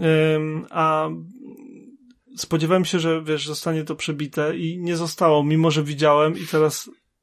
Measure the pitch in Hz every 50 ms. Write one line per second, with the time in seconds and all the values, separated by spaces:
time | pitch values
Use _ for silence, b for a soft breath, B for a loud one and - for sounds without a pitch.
0 | 170 160 160 156 156 156 156 156 156 156 156 160 - - - 170 160 160 156 156
1 | 156 160 165 165 165 175 247 - - - - - - - - - - - - -
2 | _ _ _ _ _ _ - - - - 170 156 165 160 185 185 175 - - 175
3 | 165 165 160 160 156 156 156 147 139 151 151 - - 170 160 160 151 160 151 156
4 | - - 151 143 151 135 - 156 151 156 165 175 170 160 175 180 175 170 175 165
5 | 170 160 - - 185 160 151 147 143 151 156 160 160 165 147 156 151 143 147 139
6 | 156 151 147 147 151 156 165 190 170 - - 156 156 151 - - - - - _
7 | _ _ _ _